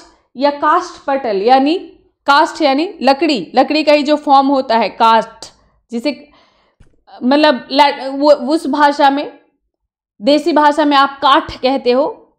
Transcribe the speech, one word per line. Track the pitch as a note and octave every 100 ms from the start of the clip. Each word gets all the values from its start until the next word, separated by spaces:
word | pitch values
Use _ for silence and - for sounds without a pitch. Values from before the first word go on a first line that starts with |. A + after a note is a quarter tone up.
| - _ _ A#3+
या | C#4+
काष्ठ | C#4+ D#4+ E4+ F4 -
पटल, | - C4+ B3 G3
यानी | A3 C4 C#4 F#4+ - _ _ _
काष्ठ | - C#4+ E4 -
यानी | D4 C4+ F#4 -
लकड़ी, | B3+ C4+ E4 B3+ D#3
लकड़ी | A#3+ C4+ D4+
का | D4+
ही | D4
जो | C#4+
फॉर्म | D4 D4 C#4 C4+
होता | C4+ C4 A3+
है | G3
काष्ठ, | - A3+ A3+ G#3+ - - _ _ _ _
जिसे | A#3 D4 - - _ _ _ _ _ _ _ _ -
मतलब | B3 C#4+ D4+ B3+ -
ला-, | C4+ D4 A3 C4+
वो, | C#4 D4
उस | C#4+ B3+ D#4+ D4+
भाषा | D4 D4 D4 C#4
में, | C#4 D4+ - _ _ _ _ _ _ _ _
देसी | G#3 D4 E4
भाषा | D4 D4 D4
में | D4 C#4
आप | D#4 -
काठ | C#4 D4 - -
कहते | B3+ C4+ A#3+
हो, | B3 D#4+ - _